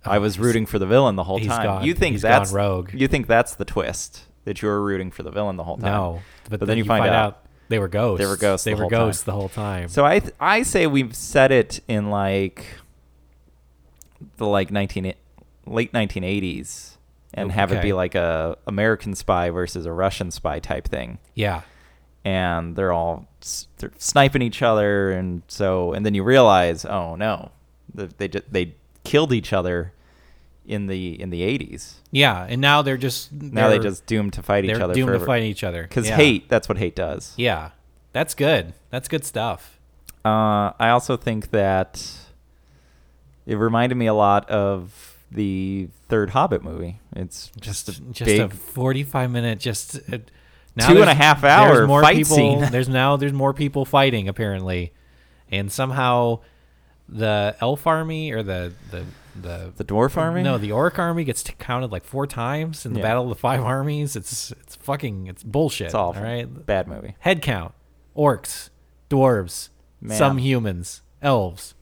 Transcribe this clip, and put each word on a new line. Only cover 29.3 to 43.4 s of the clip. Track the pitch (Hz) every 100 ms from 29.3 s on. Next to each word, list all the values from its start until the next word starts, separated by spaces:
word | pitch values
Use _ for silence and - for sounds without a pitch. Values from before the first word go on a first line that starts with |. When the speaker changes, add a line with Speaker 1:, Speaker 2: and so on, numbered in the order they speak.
Speaker 1:
each | 117 -
other | 98 90 87 87 - _ _ _ - _ _ -
in | 104 98
the, | 95 90 82
in | 92
the | 87
eighties. | 92 135 - - - - _
Speaker 2:
Yeah, | 135 139 92 92
and | 120
now | 143 147
they're | 139 131
just | 131 - -
Speaker 1:
Now | 143 143 110 110
they | 104
Speaker 2:
they're, | 101
Speaker 1:
just | 92 -
doomed | 110 101
to | 95
fight | 90 101 98
each |
Speaker 2:
they're | 107
Speaker 1:
other | 92
Speaker 2:
doomed | 90 131
Speaker 1:
forever. | 95 87
Speaker 2:
to |
fight | 120
each | 110 98
other. | 98 85 82
Speaker 1:
'Cause | 127 107
Speaker 2:
Yeah. | 110
Speaker 1:
hate, | 151 110 -
that's | 113 -
what | 98
hate | 92 -
does. | 82 73 - -
Speaker 2:
Yeah, | 120 85 80 _ _ _ _
that's | 123 165
good. | - 143 143 85 - _
That's | 127 -
good | 156
stuff. | - 113 117 87 - _ _ _ - - 110
Speaker 1:
Uh, | 107 107 104 101 -
I | 113
also | 123 - 123
think | - 110 -
that | 107 98 95 95 - - - - - _ _ _ _ _ _ _ _ _ _